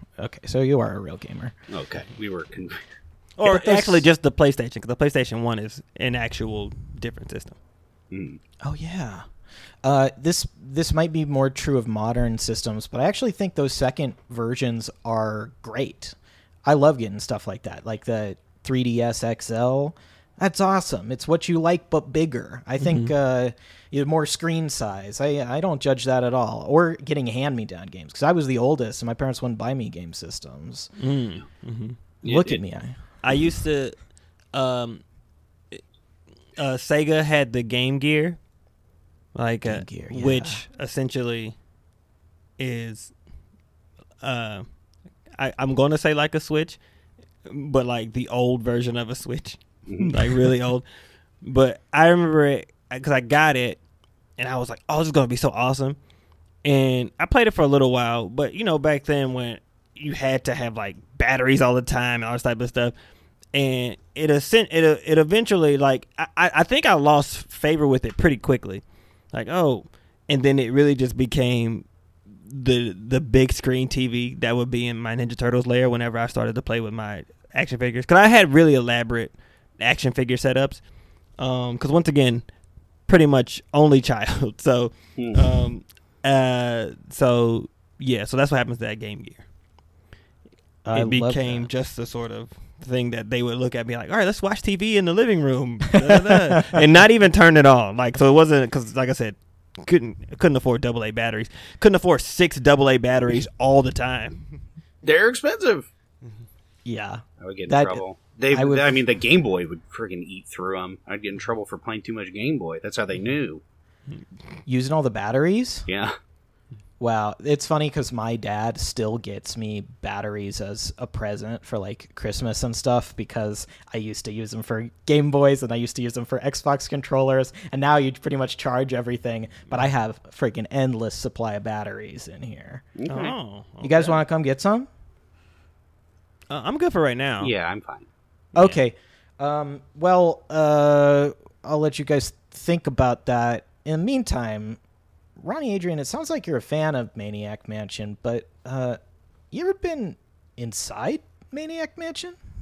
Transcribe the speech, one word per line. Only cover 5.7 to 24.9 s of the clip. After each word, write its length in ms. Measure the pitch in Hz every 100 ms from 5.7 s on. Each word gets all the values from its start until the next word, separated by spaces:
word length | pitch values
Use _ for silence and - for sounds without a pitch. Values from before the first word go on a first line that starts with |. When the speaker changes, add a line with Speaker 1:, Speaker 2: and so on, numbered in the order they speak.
| - - -
Speaker 3:
an 200 | 127 123
actual 560 | 113 - 113 107 101 - - -
different 320 | - - -
system. 240 | - - - _ _ _ _ _
Speaker 2:
Mm. 280 | 95 98 147 _ _ 139
Speaker 1:
Oh, 80 |
yeah. 480 | 151 160 185 127 92 - - - - - _
Uh, 260 | 131 139 135 -
this, 280 | 147 175 - -
this 320 | 131 135 165
might 180 | 160 165
be 120 | 160 147
more 240 | 139 135
true 280 | 135 - 135
of 100 | 117
modern 500 | 107 110 120 120 113
systems, 480 | - 110 117 107 -
but 120 | 123
I 40 | 151
actually 260 | 202 247
think 240 | - 196 -
those 180 | 139
second 420 | - 131 - 139 - _
versions 600 | 117 117 127 127 117 110 - 117
are 460 | 113 110 107 110 -
great. 520 | 113 110 139 - - - _ _ _ _ -
I 80 |
love 240 | 147 147 135
getting 200 | 110 104
stuff 280 | - 104 -
like 160 | 95
that, 220 | - - -
like 200 | 107 -
the 300 | 110 104 92 _ _
three 200 | - 131
D 180 | 123 117
S 220 | 117 113
X 260 | 117 113 -
L. 460 | 113 123 135 143 - _ _ _ _
That's 220 | 190 -
awesome. 520 | 190 190 - 113 107
It's 160 | 127 -
what 200 | 165 -
you 120 | 165
like, 300 | 160 175 -
but 200 | 156 135
bigger. 520 | 156 160 127 - - -
I 120 | 135
think, 300 | 143 156 117
Speaker 3:
Mm-hmm. 400 | 147 135 127 123
Speaker 1:
uh, 20 | 120 - - _
you 80 | 139
have 80 | 143
more 180 | 160 151
screen 440 | - 165 160 160
size. 520 | - 110